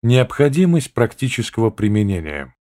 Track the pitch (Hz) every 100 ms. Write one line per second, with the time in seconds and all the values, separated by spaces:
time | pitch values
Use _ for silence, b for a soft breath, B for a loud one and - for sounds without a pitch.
0 | 117 127 127 - 147 139 185 170 135 -
1 | 117 - 131 - 113 - 113 - 107 104
2 | 101 95 78 73 67 _